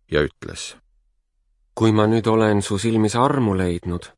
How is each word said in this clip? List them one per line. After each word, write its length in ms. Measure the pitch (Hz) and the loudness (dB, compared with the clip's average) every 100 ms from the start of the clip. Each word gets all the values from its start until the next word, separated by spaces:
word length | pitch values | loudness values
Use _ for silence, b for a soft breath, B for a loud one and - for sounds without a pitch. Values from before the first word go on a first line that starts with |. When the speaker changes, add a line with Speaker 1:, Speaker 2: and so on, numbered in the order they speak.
| _ | _
Speaker 1:
ja 100 | 76 | -2
ütles: 540 | 73 - 50 - - - _ _ _ _ _ _ _ _ _ - | -2 -4 -16 -14 -16 -18 _ _ _ _ _ _ _ _ _ 0
Speaker 2:
„Kui 160 | 110 | 2
ma 160 | 107 107 | 4 2
nüüd 200 | 113 110 | 2 2
olen 340 | 113 110 104 | 2 2 2
su 160 | - 98 | -2 -4
silmis 380 | 113 113 107 120 | -2 0 0 2
armu 420 | 135 139 110 95 | 0 0 0 0
leidnud 460 | 92 87 90 87 - | -2 -4 -6 -8 -10